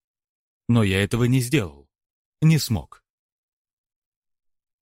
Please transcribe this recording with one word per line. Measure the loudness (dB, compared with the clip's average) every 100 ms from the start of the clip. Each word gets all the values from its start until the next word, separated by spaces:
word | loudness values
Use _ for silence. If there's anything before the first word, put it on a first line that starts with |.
| _ _ _ _ _ _ -2
Но | 0
я | 2 0
этого | -2 -2
не | 0 0
сделал. | 0 -2 -4 -10 _ _ _ _ _ -2
Не | 2 2
смог. | 0 -6 -6 -18 _ _ _ _ _ _ _ _ _ _ _ _ _ _ _ _ _ _